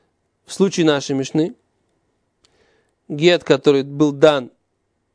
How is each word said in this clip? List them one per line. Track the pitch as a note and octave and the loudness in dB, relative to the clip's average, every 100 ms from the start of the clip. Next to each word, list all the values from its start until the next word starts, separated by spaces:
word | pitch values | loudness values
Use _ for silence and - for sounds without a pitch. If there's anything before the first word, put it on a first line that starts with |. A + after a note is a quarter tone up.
| _ _ _ _ | _ _ _ _
в | - | -12
случае | - F#3+ - | -4 -2 0
нашей | D#3+ C#3+ - C#3 | 0 0 -2 -6
Мишны, | C3+ D#3 E3 - _ _ _ _ _ _ _ _ _ _ _ _ _ _ - | -4 -4 -4 -6 _ _ _ _ _ _ _ _ _ _ _ _ _ _ -14
гет, | D3 E3+ E3+ | -2 0 2
который | - C#3 D3+ C#3 | 2 0 2 2
был | C#3 C#3+ D3+ | 0 -2 -2
дан | C#3 D#3 C#3+ A#2+ _ _ _ _ _ _ | 4 4 4 -4 _ _ _ _ _ _